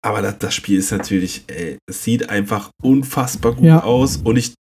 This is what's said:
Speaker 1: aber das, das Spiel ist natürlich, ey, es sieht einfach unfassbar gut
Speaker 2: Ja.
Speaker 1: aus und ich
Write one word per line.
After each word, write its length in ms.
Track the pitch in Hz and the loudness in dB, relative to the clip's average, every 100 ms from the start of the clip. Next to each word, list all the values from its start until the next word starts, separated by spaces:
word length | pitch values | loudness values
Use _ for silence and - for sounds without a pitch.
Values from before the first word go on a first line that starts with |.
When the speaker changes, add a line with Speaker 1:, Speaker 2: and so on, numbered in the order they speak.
| - | -4
Speaker 1:
aber 160 | 104 | -4
das, 160 | 98 98 | -4 -4
das 160 | 95 - | -6 -6
Spiel 240 | - 95 | 0 0
ist 120 | 95 | 0
natürlich, 520 | 101 - 95 92 - - | -4 -2 -2 -2 -8 -14
ey, 300 | 82 85 67 - | -12 -10 -12 -14
es 140 | - | -8
sieht 260 | - 120 - | -2 -2 0
einfach 420 | 104 101 107 - _ | -4 -2 -6 -6 _
unfassbar 720 | 131 135 135 - 127 - 117 | 2 2 2 -4 -4 0 -2
gut 100 | 127 165 | 6 6
Speaker 2:
Ja. 180 | 160 | 6
Speaker 1:
aus 340 | 110 123 135 - | 4 2 2 0
und 200 | 104 120 | 0 0
ich 160 | 117 _ | -2 _